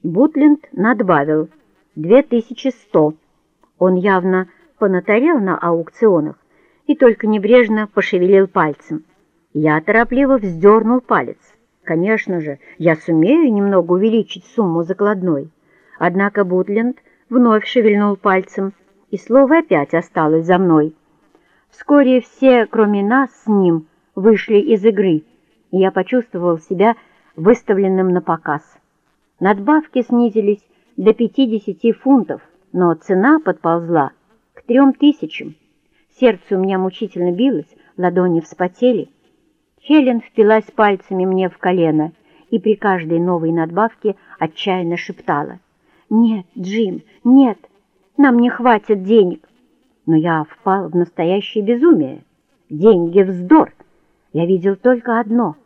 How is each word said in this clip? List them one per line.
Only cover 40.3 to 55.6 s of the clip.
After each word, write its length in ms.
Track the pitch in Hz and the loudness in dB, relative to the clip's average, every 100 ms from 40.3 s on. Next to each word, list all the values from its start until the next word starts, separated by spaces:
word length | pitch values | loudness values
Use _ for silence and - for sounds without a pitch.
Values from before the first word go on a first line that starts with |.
| - 208 220 214 - | 0 2 2 -2 -2
пальцами 500 | 208 190 _ 190 185 | 0 0 _ -4 -2
мне 240 | 185 185 | -2 -2
в 80 | - | -4
колено 540 | 180 180 165 156 156 _ _ _ _ | -2 0 0 0 -4 _ _ _ _
и 80 | 202 | -4
при 160 | 214 214 | -2 -2
каждой 440 | 214 185 160 165 | -2 -4 -2 -2
новой 320 | 180 175 160 | -2 -2 -2
надбавке 640 | 165 165 170 226 _ 214 190 _ - | -2 -4 -4 -4 _ -6 -6 _ -10
отчаянно 580 | 160 - 202 185 170 175 | -8 -6 -6 -4 -4 -6
шептала: 640 | - 180 - 147 - - _ _ _ _ _ | -10 -14 -6 -6 -6 -14 _ _ _ _ _
«Нет, 360 | 214 233 214 180 - | 0 0 -2 -10 -14
Джим, 460 | 180 214 208 180 _ _ 240 | -8 -4 -4 -6 _ _ 2
нет, 320 | 262 262 196 _ _ _ _ _ - | 4 4 -2 _ _ _ _ _ 0
нам 240 | 277 240 | 2 4
не 100 | 240 | 0
хватит 540 | - 247 214 - 202 | 0 0 0 0 -4
денег». 440 | 185 226 180 - _ _ _ _ _ _ - | 2 2 2 -2 _ _ _ _ _ _ 0
Но 100 | 160 | 0
я 300 | 170 160 151 | 0 -4 -6
впал 420 | - - 190 175 | -8 -4 -2 -2
в 80 | 175 | -4
настоящее 720 | 170 - 170 196 202 220 202 | -4 -4 -2 -2 -4 -6 -2
безумие. 580 | 240 330 214 135 - _ _ _ _ _ | 0 2 2 0 -8 _ _ _ _ _
Деньги — 520 | 151 208 185 170 185 | 2 4 4 2 0
вздор! 500 | 190 180 180 311 - _ _ _ _ _ _ | 0 -4 2 2 2 _ _ _ _ _ _
Я 140 | 151 170 | -4 -2
видел 320 | 185 190 190 | 0 0 0
только 420 | 247 247 233 233 | 0 0 -2 -4
одно. 380 | 214 233 202 151 | -2 -2 -2 -6